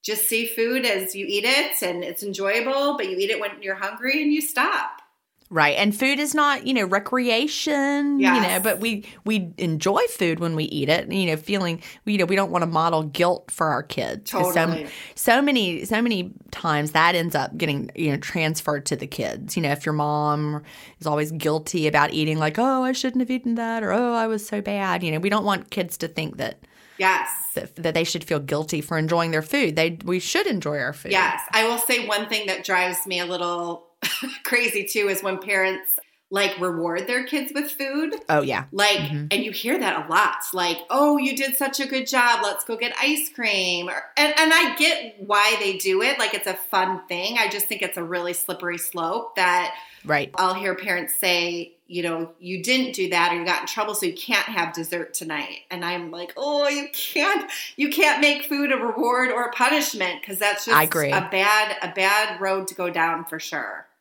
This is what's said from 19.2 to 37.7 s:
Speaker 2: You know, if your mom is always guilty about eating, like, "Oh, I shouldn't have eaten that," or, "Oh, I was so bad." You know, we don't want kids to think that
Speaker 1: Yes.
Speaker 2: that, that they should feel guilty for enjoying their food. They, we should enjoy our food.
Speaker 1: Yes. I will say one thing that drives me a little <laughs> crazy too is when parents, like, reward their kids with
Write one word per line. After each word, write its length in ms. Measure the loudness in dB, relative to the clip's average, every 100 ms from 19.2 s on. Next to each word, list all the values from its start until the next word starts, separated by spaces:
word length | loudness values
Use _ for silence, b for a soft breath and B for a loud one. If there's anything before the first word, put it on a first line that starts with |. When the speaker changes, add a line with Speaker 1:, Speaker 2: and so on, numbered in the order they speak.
| -4 -6 -4 -2
Speaker 2:
You 60 |
know, 80 | 0
if 120 | 0
your 80 | 0
mom 680 | 0 2 2 2 2 0 -4 -10 B B B
is 60 | -2
always 260 | 0 0
guilty 540 | -2 0 0 -2 0 4
about 240 | 4 4
eating, 260 | 2 0 2
like, 200 | 0 2
"Oh, 260 | 2 2
I 80 | 0
shouldn't 280 | 0 -2 0
have 100 | -2
eaten 260 | -2 -2 -2
that," 260 | -2 -2
or, 100 | 0
"Oh, 220 | 0 2
I 120 | 0 0
was 180 | -2 -4
so 140 | -4
bad." 420 | -2 -2 0 0
You 100 | 0
know, 60 | 0
we 120 | 2
don't 140 | 2
want 260 | 2 -2 -2
kids 260 | -4 -4 -4
to 100 | -6
think 280 | -4 -6 -4
that 240 | -6 -6 B B B B
Speaker 1:
Yes. 300 | 4 4 0 -6 -4
Speaker 2:
that, 200 | -6 -8 -4
that 180 | 0
they 100 | 0
should 180 | 0 -2
feel 160 | -2 -2
guilty 400 | 0 -2 0 -4
for 160 | -2 0
enjoying 320 | 2 2 2
their 120 | 0
food. 320 | 0 0 2
They, 240 | 2 0 0
we 160 | -2 -2
should 260 | 0 0 0
enjoy 320 | 0 -2 -2
our 140 | -4
food. 200 | -6 0
Speaker 1:
Yes. 280 | 2 2 -2 0
I 140 | 2 2
will 120 | 2
say 280 | 2 0 2
one 220 | -2 0
thing 180 | -4 -2
that 160 | -4
drives 440 | 0 0 2 -2 -4
me 120 | -4
a 60 | -2
little 600 | -2 -2 -2 -4 -8 -12 _
<laughs> 420 | -6 -4 -8 -8
crazy 400 | -2 0 2 -2
too 240 | -2 0 0
is 140 | 0
when 160 | -2 -4
parents, 600 | -2 0 2 -2 -2 -2 B B _
like, 280 | 0 0 0
reward 460 | -2 -2 -2 -2 -2
their 180 | -4
kids 280 | -2 -4 -2
with 160 | -6 -6